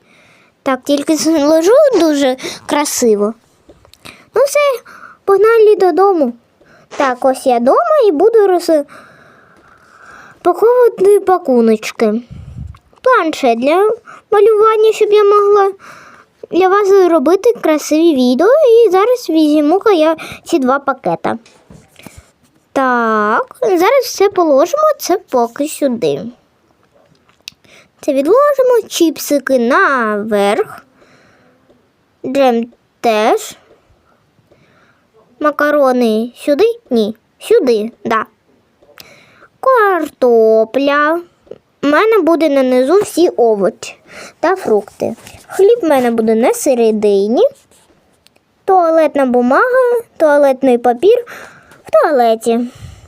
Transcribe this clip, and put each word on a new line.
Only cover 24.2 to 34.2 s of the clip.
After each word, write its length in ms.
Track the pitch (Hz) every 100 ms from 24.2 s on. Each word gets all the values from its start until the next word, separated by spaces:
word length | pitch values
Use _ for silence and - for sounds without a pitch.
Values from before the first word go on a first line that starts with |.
| 392
положимо, 540 | 381 330 262 339 587 622 587
це 180 | - 370
поки 500 | - 254 233 233 294
сюди. 540 | - 285 233 160 147 226 - _ _ _ _ _ _ _ _ _ _ - - _ _ _ _
Це 120 | -
відложимо, 760 | 269 285 480 587 554 508 480 370
чіпсики 720 | - 330 - - 285 - 262
наверх. 1300 | 233 320 370 262 220 208 220 208 202 247 427 - - _ _ _ _ _ _ _ _ _ _ _ _ _ 262
Джем 480 | 269 262 233 233 _ _ _
теж. 540 | 214 214 220 427 - - _ _ _ _ _ _